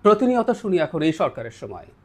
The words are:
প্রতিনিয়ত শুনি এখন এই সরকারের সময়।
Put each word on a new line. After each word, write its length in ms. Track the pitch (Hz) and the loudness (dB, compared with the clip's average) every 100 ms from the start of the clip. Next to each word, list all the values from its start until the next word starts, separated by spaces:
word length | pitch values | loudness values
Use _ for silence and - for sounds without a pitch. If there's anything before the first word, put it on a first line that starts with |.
প্রতিনিয়ত 480 | 208 208 254 247 226 | 2 4 2 2 0
শুনি 280 | 226 208 175 | -2 0 0
এখন 240 | 151 165 | 0 0
এই 100 | 160 | 0
সরকারের 380 | 160 151 - 117 | 0 -4 -4 -14
সময়। 360 | - 104 90 - - | -14 -16 -16 -18 -20